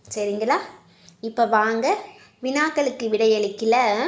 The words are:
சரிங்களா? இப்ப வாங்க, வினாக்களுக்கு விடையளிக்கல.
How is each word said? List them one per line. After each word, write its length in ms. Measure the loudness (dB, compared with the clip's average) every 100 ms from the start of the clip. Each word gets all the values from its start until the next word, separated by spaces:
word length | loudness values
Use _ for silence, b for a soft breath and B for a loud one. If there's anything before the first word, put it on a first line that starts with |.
| -12
சரிங்களா? 420 | -6 -4 -2 -2 -2 -4 -18 b b b -12
இப்ப 260 | -6 0 2
வாங்க, 500 | 2 2 0 0 -2 -6 B B _
வினாக்களுக்கு 640 | -4 -2 0 0 -2 -2 -2
விடையளிக்கல. 840 | 2 4 2 0 -2 2 2 2 0